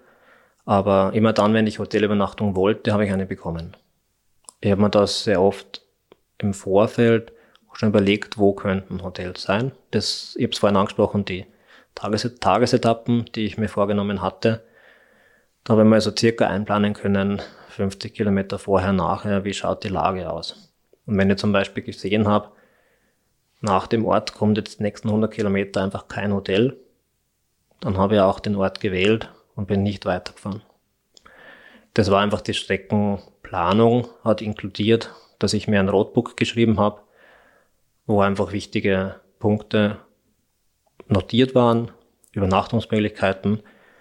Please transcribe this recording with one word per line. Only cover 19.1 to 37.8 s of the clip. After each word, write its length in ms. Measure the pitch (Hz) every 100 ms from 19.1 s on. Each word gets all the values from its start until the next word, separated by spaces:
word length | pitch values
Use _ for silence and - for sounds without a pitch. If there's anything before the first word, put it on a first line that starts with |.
| 95 104 101
wie 80 | 101
schaut 320 | 92 87 95
die 40 | 107
Lage 420 | 92 85 92 85
aus. 420 | 82 - - _ _ _ _
Und 140 | - 101
wenn 120 | 98
ich 60 | 95
zum 160 | 107
Beispiel 300 | 98 98 -
gesehen 440 | - - 95 104 -
habe, 240 | 208 208 _ _ _ _ _ _ _ _ _ _ _
nach 260 | 107 92 -
dem 200 | 113 92
Ort 280 | 98 -
kommt 220 | - 104 107
jetzt 220 | - -
die 40 |
nächsten 280 | 104 - 113
hundert 220 | 107 107
Kilometer 500 | - 104 98 98 101
einfach 260 | 95 - -
kein 240 | 202 202
Hotel, 460 | 202 190 143 135 - _ _ _ _ _ _ _ _ _ _
dann 180 | 117 95
habe 160 | 101
ich 60 | 107
auch 200 | 95 98
den 160 | 104 101
Ort 240 | 95 -
gewählt 500 | 104 92 101 110 - - _ -
und 120 | 98
bin 140 | 98
nicht 220 | 101 98
weitergefahren. 580 | 98 92 - - 104 104 - _ _ _ _ _ _ - - - - - _
Das 160 | - 95
war 100 | 98
einfach 200 | 104 104
die 140 | -
Streckenplanung, 1500 | 101 - 98 - 104 104 98 - _ - 92 87 107 117 120 120 -
hat 200 | 107 107
inkludiert, 720 | 107 107 101 - 107 113 - - _ -
dass 160 | 104
ich 140 | 104 -
mir 120 | 104
ein 80 | 95
Roadbook 480 | 101 107 120 117 -
geschrieben 420 | - 117 113 101
habe, 220 | 104 - _ _ _ _ _ _ _ _